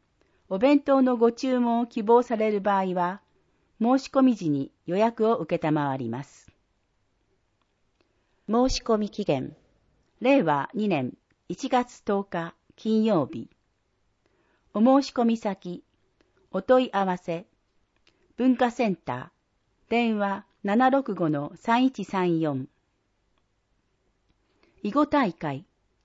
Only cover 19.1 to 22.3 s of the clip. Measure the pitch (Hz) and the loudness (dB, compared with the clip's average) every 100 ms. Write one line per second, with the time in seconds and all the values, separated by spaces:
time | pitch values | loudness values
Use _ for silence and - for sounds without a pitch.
19.1 | 123 156 _ _ _ _ _ - 233 233 | -10 -10 _ _ _ _ _ -4 0 0
20.1 | 214 202 202 - _ 202 214 262 269 262 | 0 -2 -4 -10 _ -2 2 4 2 -2
21.1 | 185 165 151 143 175 - 233 262 262 185 | -2 -2 -2 -6 -8 -2 2 0 -2 -6
22.1 | 196 180 | -4 -2